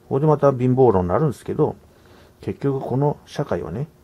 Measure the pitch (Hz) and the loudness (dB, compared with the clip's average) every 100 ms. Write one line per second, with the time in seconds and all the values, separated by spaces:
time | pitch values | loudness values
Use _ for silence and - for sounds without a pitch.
0 | _ 135 156 147 139 127 127 127 127 98 | _ -2 0 4 2 2 0 4 4 4
1 | 87 101 151 - - 101 139 - - _ | 2 0 -2 -4 -8 -2 -2 -4 -18 _
2 | - - - _ - - 143 135 - 127 | -20 -20 -20 _ -10 -6 -4 -4 -4 -2
3 | 147 147 - - 143 92 - 95 151 _ | -2 -4 -10 -10 -6 -6 -6 -8 -10 _